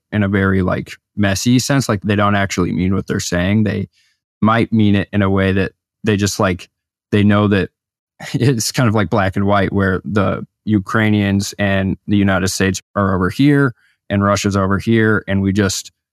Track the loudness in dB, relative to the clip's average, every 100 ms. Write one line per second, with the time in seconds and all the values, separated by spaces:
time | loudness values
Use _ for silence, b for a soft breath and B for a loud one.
0 | -6 -2 0 0 2 0 0 -4 -8 -18
1 | _ -2 -2 0 2 0 2 -2 0 -2
2 | 0 0 2 0 -2 -2 -2 -2 -2 -2
3 | -2 -6 -2 -2 0 0 0 -2 -8 _
4 | _ _ _ -2 0 2 2 2 2 2
5 | 0 0 0 2 0 0 -4 _ _ _
6 | -2 0 0 0 -2 -2 -10 _ _ _
7 | -2 2 4 4 2 0 -2 _ _ _
8 | _ -20 -8 -2 0 0 -2 0 0 2
9 | 0 0 0 -2 0 0 0 0 0 -2
10 | -2 -2 -2 -4 -10 _ -2 -2 0 0
11 | 2 2 2 0 -2 -2 -2 0 -2 -4
12 | -2 0 2 0 -2 0 -2 -2 _ -2
13 | -2 0 -2 0 2 4 0 -2 _ _
14 | -4 0 2 0 0 0 0 -2 0 2
15 | 2 0 -2 -2 0 0 0 -2 -12 _
16 | _